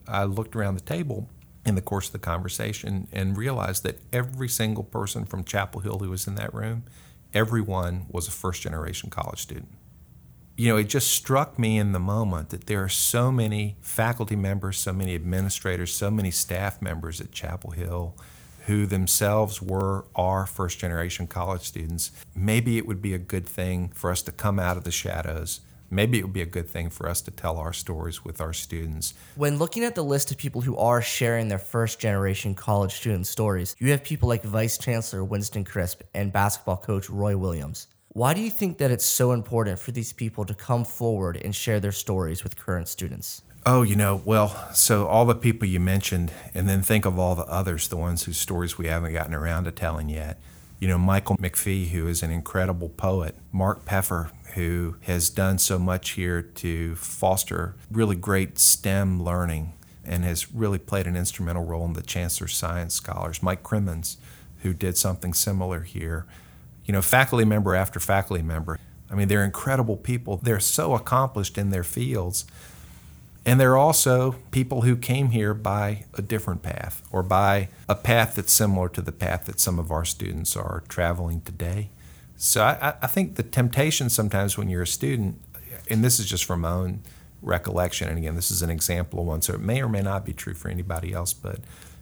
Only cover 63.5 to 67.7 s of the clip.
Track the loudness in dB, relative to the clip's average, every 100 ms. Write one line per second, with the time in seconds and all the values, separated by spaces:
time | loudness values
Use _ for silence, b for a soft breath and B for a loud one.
63.5 | -2 0 0 0 -2 -6 -10 B B B
64.5 | -6 -4 0 0 0 0 0 -2 0 0
65.5 | 0 -2 -4 -6 -8 -4 -6 -6 B B
66.5 | B B -8 0 2 6 6 6 6 6
67.5 | 4 4